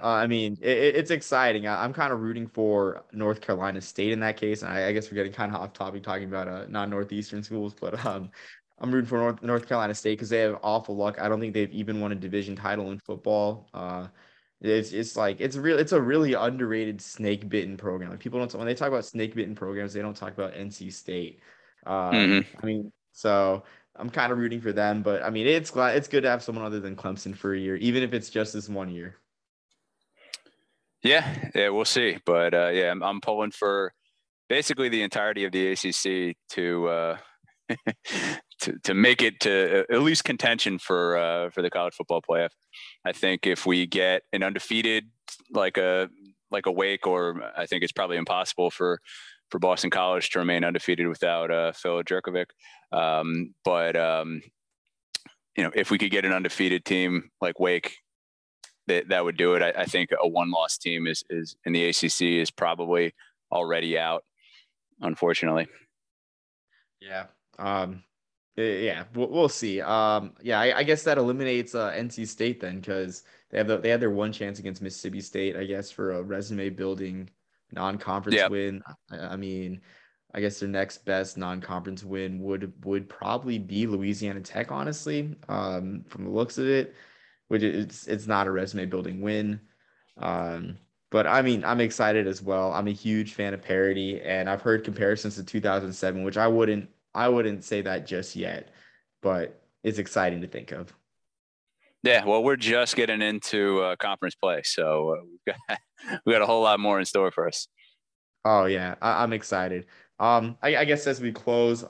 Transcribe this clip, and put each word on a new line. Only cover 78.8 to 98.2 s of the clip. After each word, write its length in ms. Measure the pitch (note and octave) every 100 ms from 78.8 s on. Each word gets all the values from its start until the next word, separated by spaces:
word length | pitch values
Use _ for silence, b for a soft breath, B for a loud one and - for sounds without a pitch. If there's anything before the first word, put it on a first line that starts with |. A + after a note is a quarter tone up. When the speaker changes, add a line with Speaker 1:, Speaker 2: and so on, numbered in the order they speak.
| - - -
Speaker 1:
I, 80 | F2+
I 180 | F2 F#2+
mean, 460 | G2 F#2+ F#2 F#2 b b b b _
I 80 | -
guess 200 | G2+ G2
their 80 | G2
next 360 | G2 G2 -
best 320 | - F#2+ F#2+ -
non-conference 680 | F#2 F#2 F2+ F2+ F2+ F#2
win 360 | G2 F#2+ F#2+ F#2
would, 320 | G2 F#2+ F#2+ - F#2
would 220 | G2 F#2+
probably 500 | - G2 A#2+ C3 A2+
be 280 | F#2 G2+ A2+
Louisiana 540 | G2+ G2 G#2 G#2 G2
Tech, 320 | F2+ - A#2
honestly, 640 | C#3 C#3+ D3+ D3+ D3 D3+ D3 -
um, 560 | G2+ F#2+ F#2 F#2 G2+ -
from 160 | G2
the 60 | F#2+
looks 280 | G#2 A#2+ -
of 80 | C3
it, 280 | C3+ C3 b b b b b -
which 140 | G#2+
it's, 440 | G#2+ E2 G#2 - -
it's 200 | G#2 A2
not 200 | G2+ F#2+
a 40 |
resume-building 680 | F#2+ G2 G2+ F#2 F#2 F#2 F#2
win. 380 | G#2 G#2+ G#2+ G#2+ - b b b b -
Um, 580 | F2 F2 E2+ E2+ F2 F#2 _ _ -
but, 160 | A2 E2
I 140 | B2+
mean, 240 | C3 A#2
I'm 160 | D#2 A#2+
excited 460 | A2+ - G#2+ G#2+ G2
as 160 | F#2+
well. 300 | G2 F#2+ F#2+
I'm 160 | E2+ G#2
a 40 |
huge 400 | G2+ A2 G#2+ G#2
fan 220 | - G2+
of 80 | G2
parity, 580 | - F#2+ G2 G2 F#2+ G2
and 280 | E2+ F#2+ F#2+
I've 120 | G2
heard 240 | A#2+ A2
comparisons 520 | A2 G#2 G2+ G#2+ G#2+ G2+
to 60 |
two 180 | F2+ A2
thousand 320 | G#2 G2 F#2+
seven, 280 | F#2 F#2+ F#2
which 140 | F#2+ G2+
I 100 | A2+
wouldn't, 440 | A2+ A2 G#2 F#2+ _ _
I 120 | - A#2+
wouldn't 380 | B2 A2 G#2
say 160 | - G#2
that 260 | G2 F2+ D2
just 300 | F#2